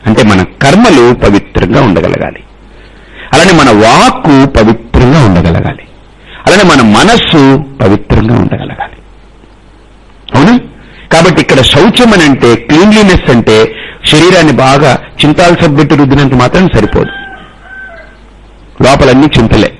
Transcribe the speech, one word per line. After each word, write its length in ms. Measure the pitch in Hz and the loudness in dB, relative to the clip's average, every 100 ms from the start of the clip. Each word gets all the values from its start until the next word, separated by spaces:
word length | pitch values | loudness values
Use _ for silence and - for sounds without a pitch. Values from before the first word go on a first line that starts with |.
| 117 | -2
అంటే 160 | 107 | 0
మన 180 | 107 98 92 - | 2 0 -2 -4
కర్మలు 420 | 135 180 240 143 120 | 0 2 2 4 2
పవిత్రంగా 680 | 120 110 101 - - 92 110 | 2 0 -2 -2 -6 -2 0
ఉండగలగాలి, 600 | 113 87 90 87 - - - - - - - - - - - | 0 -2 -2 -6 -8 -12 -20 -20 -20 -20 -20 -20 -20 -20 -4
అలానే 200 | 135 180 | 0 2
మన 180 | 165 135 104 | 2 2 2
వాక్కు 500 | 110 143 220 - 160 139 139 | 2 2 0 0 0 2 2
పవిత్రంగా 760 | 131 110 113 - 131 127 147 | 0 0 -2 -4 0 2 2
ఉండగలగాలి, 600 | 110 85 85 85 80 - - - - - - - - | 2 0 0 -2 -4 -10 -18 -20 -20 -20 -20 -8 -2
అలానే 160 | 180 | 0
మన 180 | 185 143 110 110 | 2 2 2 2
మనస్సు 420 | 175 233 - 151 135 135 - - | 2 0 0 2 2 0 -4 -4
పవిత్రంగా 540 | 95 104 - - 110 | -2 -2 -2 -2 0
ఉండగలగాలి. 600 | 117 - - - - - - - - - - - - - - - - - - - | -2 -2 -6 -12 -14 -16 -16 -20 -20 -20 -20 -20 -20 -20 -20 -20 -20 -20 -20 -6
అవునా? 200 | 127 170 247 - - - - - | 0 2 0 -2 -20 -20 -20 -4
కాబట్టి 280 | 165 175 156 | 0 0 0
ఇక్కడ 200 | 131 139 | 0 0
శౌచం 520 | - 143 208 - 233 | 0 2 0 2 0
అని 120 | 202 | 2
అంటే, 260 | 151 135 123 | 0 0 0
క్లీన్లీనెస్ 760 | 113 - 151 208 214 202 180 - | -2 0 2 2 2 2 0 0
అంటే 260 | 120 110 110 110 - - - - | 0 2 0 0 -4 -18 -10 -2
శరీరాన్ని 460 | 151 170 185 156 | 0 2 2 0
బాగా 400 | 120 131 139 147 127 - - | 0 0 2 0 -2 -6 -4
చింతాలు 320 | 147 151 175 170 | -2 2 0 0
సబ్బెట్టు 320 | 170 143 143 | 0 0 0
రుద్దినంత 400 | 143 139 139 139 | 0 0 0 0
మాత్రం 340 | 127 123 - 185 | 0 0 0 0
సరిపోదు, 380 | 113 101 - - - - 762 - - 762 784 762 659 659 - - - - - - - | 0 -2 -4 -4 -8 -16 -20 -20 -20 -20 -20 -20 -20 -20 -20 -20 -20 -20 -20 -20 -2
లోపలన్నీ 440 | 123 143 135 127 147 139 | 0 2 2 2 2 0
చింతలే 340 | 113 110 98 | 0 0 -2